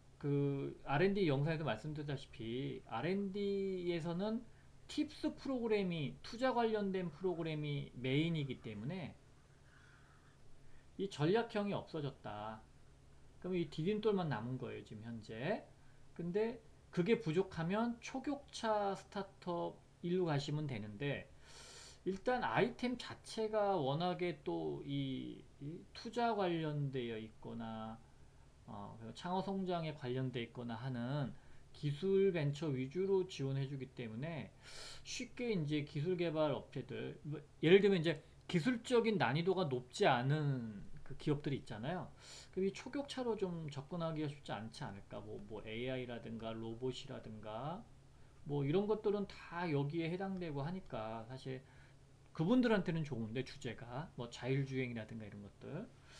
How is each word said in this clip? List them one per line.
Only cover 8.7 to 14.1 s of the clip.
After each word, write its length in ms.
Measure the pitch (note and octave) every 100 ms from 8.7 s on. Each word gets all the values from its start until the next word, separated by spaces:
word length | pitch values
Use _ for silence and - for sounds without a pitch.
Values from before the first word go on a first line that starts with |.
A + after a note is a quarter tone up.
| G#2 B2 F#3 A#2 - - - - - - - - - - - - - - - - - - -
이 120 | G3
전략형이 640 | - D3+ A3 A3+ G#3 G3+
없어졌다. 880 | C3+ - D#3+ C#3+ - G#2+ G#2 G#2+ A2 - - - - - - - -
그럼 160 | F3+
이 160 | F3+ E3
디딤돌만 580 | - E3+ G#3+ A3